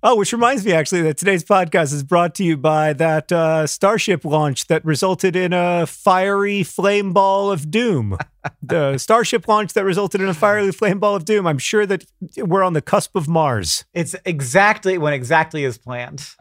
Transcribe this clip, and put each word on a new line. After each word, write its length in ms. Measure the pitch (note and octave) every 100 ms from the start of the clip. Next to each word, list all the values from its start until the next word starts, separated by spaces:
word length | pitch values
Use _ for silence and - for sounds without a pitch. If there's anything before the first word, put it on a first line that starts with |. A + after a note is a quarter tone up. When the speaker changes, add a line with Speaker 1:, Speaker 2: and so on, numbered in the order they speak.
Speaker 1:
Oh, 120 | A3 A#3+
which 180 | G3
reminds 320 | A#3 A#3+ C4+ G3+
me, 80 |
actually, 300 | E3 D3 F3+
that 140 | D#3+ D3
today's 260 | F#3 F#3+
podcast 500 | - G3 F3 F#3 D3+
is 80 | D3
brought 320 | C#3 F3+ F3 -
to 80 |
you 140 | F3+ D#3
by 340 | D3+ D#3 D#3
that, 380 | C#3+ E3 D#3 -
uh, 360 | F3 D#3+ D#3+ D#3
Starship 580 | - G3 A3 - E3+ E3
launch 400 | D#3 D3+ C3 -
that 180 | D#3
resulted 520 | D#3 D3 F#3+ F3 F#3+ F3+
in 180 | F3+
a 320 | F3+ F3 F3 D#3+
fiery 800 | - - F#3 G3 G3+ G3+ G3+
flame 500 | F3+ - G3 G#3 G3
ball 380 | F3+ G3 G3 G3+
of 180 | F#3+ D3+
doom. 480 | G3 A#3+ D#3+ G#2+ F#2+
Speaker 2:
<laughs> 40 | - _ C3 _
Speaker 1:
The 340 | C#3 E3+ C#3 C3+
Starship 500 | - A3 A#3 A#3 -
launch 260 | G#3+ G3+
that 120 | - G3
resulted 340 | F3+ G3 G3
in 80 | F#3+
a 60 |
fiery 380 | D#3+ G#3 G#3 G3
flame 280 | F3 G#3 G3+
ball 160 | G#3 G3+
of 100 | D#3+
doom. 200 | G#3+ F3+
I'm 140 | C#3+
sure 260 | - G#3+ G3+
that 200 | F#3+ - _ F3+ -
we're 260 | G#3 F#3+
on 100 | F#3
the 80 | D#3+
cusp 340 | - G3+ - F#3+
of 120 | D3
Mars. 580 | E3 D3+ A#2 E2+ - -
Speaker 2:
It's 220 | F3 E3 F#3+ -
exactly, 720 | D#3+ C3 D#3+ G#3 G#3+ F#3+ F#3
went 160 | D3+
exactly 500 | C#3+ B2 D#3+ D#3+ D#3 C#3
as 120 | A2+
planned. 500 | - B2 B2 C#3+ C#3+ -